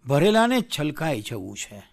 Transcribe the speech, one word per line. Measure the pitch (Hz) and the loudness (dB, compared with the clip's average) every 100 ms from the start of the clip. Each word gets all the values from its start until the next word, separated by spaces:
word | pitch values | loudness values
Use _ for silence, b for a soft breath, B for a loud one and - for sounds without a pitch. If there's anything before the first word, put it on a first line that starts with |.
| 127 | 2
ભરેલાને | 143 185 220 233 254 | 4 4 4 4 2
છલકાઈ | - - 151 147 160 127 | -2 -4 -4 -4 -4 -4
જવું | 104 113 95 104 | -6 -10 -10 -12
છે | - 101 - | -14 -16 -20